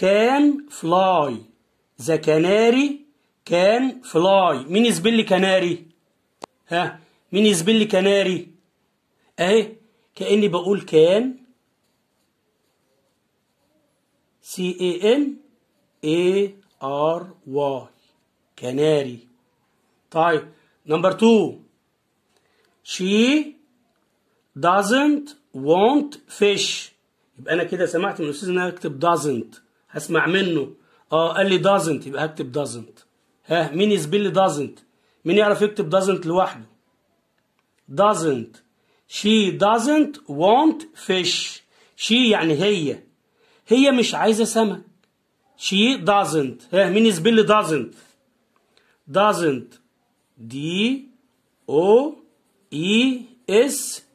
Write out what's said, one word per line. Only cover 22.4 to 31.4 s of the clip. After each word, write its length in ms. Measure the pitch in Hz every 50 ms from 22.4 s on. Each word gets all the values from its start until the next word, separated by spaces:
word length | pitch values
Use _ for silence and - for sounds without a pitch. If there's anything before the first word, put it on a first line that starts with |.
| _ _ _ _ _ _ _ _ _
she 600 | - - - 185 190 202 214 233 254 285 311 294 - - _ _ _ _ _ _ _ _ _ _ _ _ _ _ _ _ _ _ _ - 139
doesn't 680 | 139 170 185 202 196 190 240 269 285 302 294 285 - - - _ _ _ -
want 640 | 131 135 147 165 185 202 240 285 294 294 285 - - _ - - -
fish. 500 | 208 202 196 - - - - - - - _ _ _ _ _ _ _ _ _ 127
يبقى 160 | 131 143 160
أنا 100 | 175 165
كده 220 | 170 185 175 180
سمعت 340 | 156 175 165 185 202 196 -
من 60 | 165
الأستاذ 220 | 147 143 147 208 180
إن 100 | 180 180
أنا 100 | 180 180
أكتب 360 | 180 - - 160 139 135 160
doesn't، 540 | 175 170 156 135 151 131 113 - - - - _ _ _ _ _ _
هسمع 360 | - 156 151 - 165 160 143
منه. 480 | 151 180 190 196 180 165 147 131 - - _ _ _ _ _ _ - 151
آه 200 | 160 165 165 156
قال 180 | 190